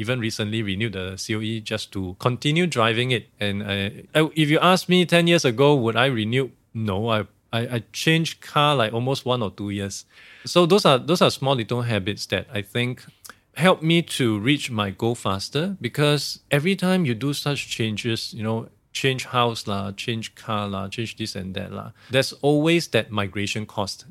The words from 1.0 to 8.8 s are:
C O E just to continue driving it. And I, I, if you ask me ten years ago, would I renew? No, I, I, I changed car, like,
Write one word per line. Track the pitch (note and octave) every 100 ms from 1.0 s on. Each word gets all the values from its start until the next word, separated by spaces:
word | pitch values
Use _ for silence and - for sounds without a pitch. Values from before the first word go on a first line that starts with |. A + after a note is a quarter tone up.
| F#2 F#2+
C | - A2
O |
E | A2 A2+
just | G#2+ A2 -
to | G2 F#2 F#2
continue | B2 B2 D3 D#3+ F3+
driving | B2+ A2+ A2+ B2+
it. | A2+ - -
And | G#2 G2+
I, | G#2 G2 G2 - - D3+
I, | D#3 D#3
if | D3
you | D3+
ask | F3 F#3 -
me | F3+ E3+
ten | E3+ E3+
years | E3+ C#3
ago, | A2+ C#3+ D3
would | A2+ A2+
I | C3+
renew? | A2+ G#2+ B2+ B2+ - _
No, | A2+ G#2+ F#2+ A2+
I, | G#2+ - _ -
I, | A#2 A#2 A#2+
I | -
changed | - D#3+ D#3+ D#3+ -
car, | - D3+ D3
like, | C#3